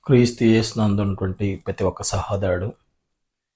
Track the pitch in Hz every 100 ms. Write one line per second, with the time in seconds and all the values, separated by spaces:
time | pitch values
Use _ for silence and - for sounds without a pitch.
0 | - 127 120 - 117 110 110 117 107 101
1 | 101 95 95 92 101 92 - 95 95 -
2 | - 101 - 98 98 87 101 - _ _
3 | _ _ _ _ _